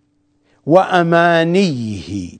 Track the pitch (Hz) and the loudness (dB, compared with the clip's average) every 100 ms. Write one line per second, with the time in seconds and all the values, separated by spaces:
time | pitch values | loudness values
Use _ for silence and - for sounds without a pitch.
0 | _ _ _ _ _ _ - 180 - 180 | _ _ _ _ _ _ 2 2 4 0
1 | 170 170 170 165 165 180 190 127 110 101 | 2 2 2 2 0 0 0 -4 -8 -10
2 | 80 101 87 | -10 -10 -12